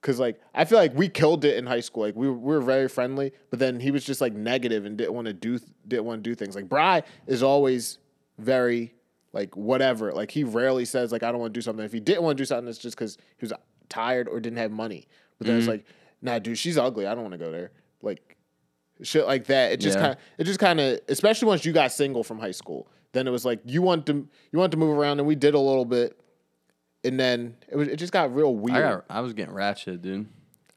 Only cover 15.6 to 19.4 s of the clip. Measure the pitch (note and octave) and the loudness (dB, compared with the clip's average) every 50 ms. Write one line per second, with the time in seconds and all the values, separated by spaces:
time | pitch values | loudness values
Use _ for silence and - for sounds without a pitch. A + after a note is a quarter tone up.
15.6 | A#2 A#2 A2+ G#2 - _ _ _ _ _ _ _ - B2+ A#2+ A#2 G2+ A2 A#2 A2 | 2 2 0 -4 -6 _ _ _ _ _ _ _ -6 -4 -4 -4 -4 -4 -6 -4
16.6 | - E3+ E3+ D3+ B2 C3 B2 G#2+ G2 G2 A2 A#2+ A#2 G#2 F#2 F2 E2+ E2 D#2+ E2+ | -4 0 0 2 2 2 0 -2 -4 -4 -4 -4 -6 -10 -10 -8 -8 -8 -8 -8
17.6 | F2+ F#2+ _ _ _ _ _ _ - G#2 G2 - _ _ - _ _ _ _ _ | -10 -12 _ _ _ _ _ _ -8 -8 -8 -8 _ _ -20 _ _ _ _ _
18.6 | _ _ _ _ _ _ _ _ - - - D#3 C#3+ G2+ C3+ C3+ | _ _ _ _ _ _ _ _ -12 -2 0 2 2 2 0 -2